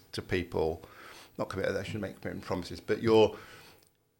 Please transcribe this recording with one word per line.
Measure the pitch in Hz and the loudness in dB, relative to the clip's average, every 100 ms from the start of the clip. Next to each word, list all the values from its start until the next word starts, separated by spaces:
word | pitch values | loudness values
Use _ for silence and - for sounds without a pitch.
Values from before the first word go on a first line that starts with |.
| - | -8
to | - | -10
people, | - 95 82 90 82 82 - - - - - - | -2 -2 0 0 0 -2 -10 -20 -20 -20 -16 -8
not | - | -6
commit, | 95 95 | -2 -2
I | 95 | -2
shouldn't | 101 107 | -4 -6
make | 95 - | -8 -8
commitment | 98 90 - | -10 -10 -6
promises, | 92 90 90 | -6 -6 -10
but | - 110 | -4 0
you're, | 113 110 104 - - - - - _ _ _ _ | 6 8 8 4 -12 -20 -20 -20 _ _ _ _